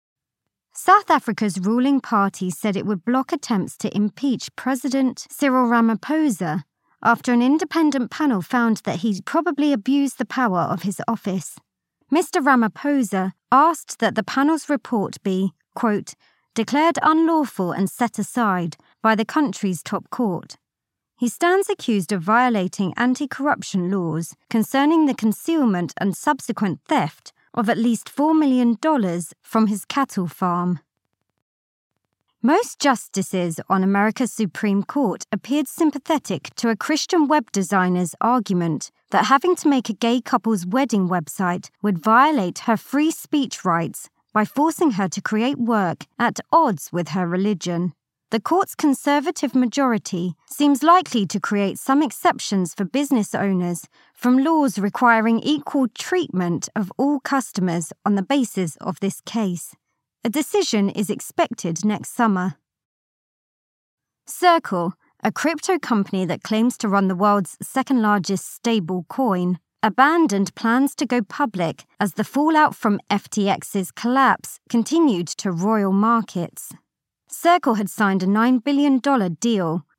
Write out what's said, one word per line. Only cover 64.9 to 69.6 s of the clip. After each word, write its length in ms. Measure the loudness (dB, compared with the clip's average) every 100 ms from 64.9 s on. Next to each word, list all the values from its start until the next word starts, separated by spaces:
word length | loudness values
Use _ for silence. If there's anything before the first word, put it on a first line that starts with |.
| -4 _ _
a 80 | -4
crypto 480 | 0 -2 -2 -2 -2
company 460 | 2 0 0 -2 -2
that 180 | -4
claims 340 | -2 0 0 0
to 100 | 0
run 180 | 2 2
the 80 | 2
world's 420 | 2 2 -2 -10
second 400 | -6 -4 0 2
largest 520 | 2 2 0 -4 -6
stable 520 | -6 -2 0 -2 -6 -6
coin, 500 | -4 -2 0 0 -2